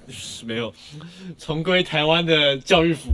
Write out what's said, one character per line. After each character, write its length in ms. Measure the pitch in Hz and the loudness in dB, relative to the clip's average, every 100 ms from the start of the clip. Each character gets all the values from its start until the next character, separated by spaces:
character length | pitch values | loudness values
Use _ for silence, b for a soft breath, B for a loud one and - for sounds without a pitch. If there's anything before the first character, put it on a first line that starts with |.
| - | -20
<laughs> 380 | - - - 113 | -16 -14 -12 -8
没 120 | 113 | -6
有， 160 | 113 - B 151 170 180 190 B | -6 -10 B -18 -18 -16 -16 B
重 260 | - 156 | -8 -4
归 180 | 160 180 | 0 0
台 220 | 175 156 | 0 0
湾 220 | 151 165 165 | 2 2 4
的 320 | 156 143 135 | 2 2 0
教 260 | - 180 | 2 4
育 100 | 165 | 4
腐 160 | 156 - | 2 0